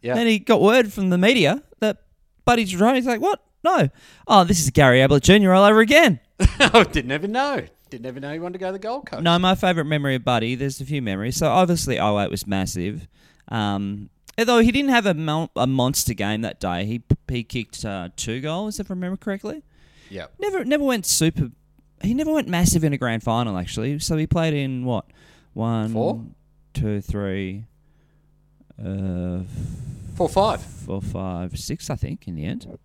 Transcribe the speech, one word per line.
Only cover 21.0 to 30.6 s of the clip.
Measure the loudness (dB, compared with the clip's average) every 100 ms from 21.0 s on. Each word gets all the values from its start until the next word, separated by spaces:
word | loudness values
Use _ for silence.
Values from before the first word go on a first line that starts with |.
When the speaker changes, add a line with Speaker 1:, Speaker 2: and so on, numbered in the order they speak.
| -2
Speaker 2:
super. | 0 0 0 -6 -8 _ _ _ _
He | -4
never | -2 0
went | -2 0
massive | 2 2 4
in | 0
a | 0
grand | -2 -4
final, | -2 -2 -2 -4
actually. | -6 -6 -4 -4
So | -4 -4
he | 0
played | 0 0
in | -2 -4 -6
what? | -4 -6 -6 _ _ _ _
One, | -6 -4 -2 -2
Speaker 1:
Four? | -2 -4 -4 -10 -20 _ _ _
Speaker 2:
two, | -6 -4 -4
three, | -4 -6 -4 -4 -6 -10 -14 _ _ _ _ _ _ _ _ _ _ -14
uh, | -10 -6 -6 -4 -4 -6 -8 -10 -10 -10 -12 -14 -14
Speaker 1:
Four, | -4 0
five. | 2 0 0